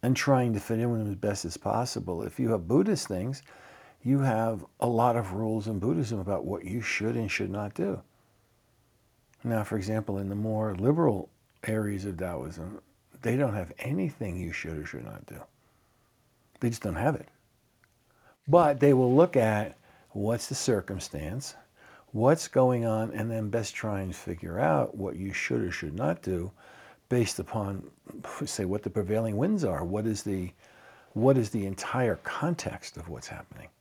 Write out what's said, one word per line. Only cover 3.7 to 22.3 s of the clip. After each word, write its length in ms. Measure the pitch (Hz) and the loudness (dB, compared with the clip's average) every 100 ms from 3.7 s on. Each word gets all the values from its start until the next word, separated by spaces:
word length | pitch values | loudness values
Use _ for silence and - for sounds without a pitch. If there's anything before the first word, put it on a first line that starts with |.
| - - _ | -20 -20 _
you 180 | 117 139 | 0 2
have 440 | 135 110 113 110 73 _ | 4 2 2 -2 -8 _
a 60 | 117 | 0
lot 300 | 117 123 117 | 4 4 4
of 180 | 101 | 0
rules 320 | 95 110 110 107 | -2 -2 -2 -2
in 140 | 104 | -2
Buddhism 400 | 101 165 120 110 | 0 0 0 -2
about 260 | 92 98 - | -2 -2 -2
what 180 | 98 | -6
you 160 | 92 113 | -4 -4
should 360 | 107 - 107 117 | -2 -2 -2 -2
and 140 | 110 | -2
should 200 | - 98 | -2 -2
not 240 | 98 104 | -2 -6
do. 260 | - 190 190 - _ _ _ _ _ _ _ _ _ _ _ _ _ | -2 -2 -2 -8 _ _ _ _ _ _ _ _ _ _ _ _ _
Now, 200 | 120 113 | -2 0
for 120 | 104 110 | 0 -2
example, 420 | 95 110 107 98 | -2 -2 -2 -4
in 100 | 98 | -2
the 60 | |
more 400 | 101 107 107 110 92 | -2 -2 -2 -2 0
liberal 520 | 110 156 160 101 - _ _ _ | 2 4 4 2 -4 _ _ _
areas 420 | - 110 104 101 98 | -4 -2 0 -2 -6
of 100 | 87 | -6
Taoism, 640 | 92 85 69 90 82 104 _ _ _ - | -6 -6 -8 -10 -12 -12 _ _ _ -6
they 160 | 120 123 | -2 0
don't 180 | 139 | 0
have 180 | 104 82 - | -2 -6 -8
anything 580 | 123 156 180 - 104 90 | -4 -2 -2 -4 -6 -4
you 140 | 87 | -6
should 260 | 80 80 80 | -6 -6 -8
or 80 | 80 | -8
should 180 | 69 | -10
not 220 | 57 50 - | -12 -14 -14
do. 140 | - - _ _ _ _ _ _ _ _ _ _ _ | -16 -18 _ _ _ _ _ _ _ _ _ _ _
They 100 | 123 | -2
just 120 | 117 | -2
don't 120 | 107 | -4
have 220 | 90 120 151 | 0 0 0
it. 120 | - _ _ _ _ _ _ _ _ _ _ _ - | -6 _ _ _ _ _ _ _ _ _ _ _ 6
But 340 | 165 160 139 | 8 8 6
they 140 | 143 | 8
will 200 | 131 127 | 8 8
look 220 | 131 180 143 | 8 8 6
at 400 | 110 107 107 - _ _ _ | 4 4 0 -8 _ _ _
what's 340 | 104 104 117 - | -4 0 0 -2
the 80 | |
circumstance, 1000 | 139 - 110 - 95 - - 76 131 - - _ _ - - _ | -4 0 0 0 -8 -8 -8 -6 -8 -10 -14 _ _ -20 -20 _
what's 360 | - 120 | 2 4